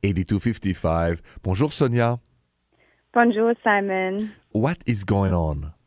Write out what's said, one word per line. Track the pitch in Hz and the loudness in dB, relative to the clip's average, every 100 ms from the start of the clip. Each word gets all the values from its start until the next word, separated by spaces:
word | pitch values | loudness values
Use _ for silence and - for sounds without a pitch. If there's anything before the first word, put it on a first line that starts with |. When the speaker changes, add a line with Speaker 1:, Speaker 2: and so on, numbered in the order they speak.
Speaker 1:
eight | 101 90 90 | 0 0 0
two | 104 | 0
fifty-five. | 117 110 98 90 87 82 85 85 - - | 0 -2 -4 -2 0 0 0 -2 -8 -10
Bonjour, | - 92 147 | -4 0 -2
Sonia. | - 139 120 117 120 _ _ _ _ _ _ _ _ _ | 0 0 2 0 -2 _ _ _ _ _ _ _ _ _
Speaker 2:
Bonjour, | 240 240 208 226 233 | 2 2 4 0 0
Simon. | 226 202 196 190 185 190 214 - _ | 2 2 2 -2 -2 -4 -8 -10 _
Speaker 1:
What | 110 123 170 | -2 -2 -2
is | - 110 | -4 -4
going | 98 98 98 | 0 0 2
on? | 90 80 73 73 - | 0 0 -4 -8 -14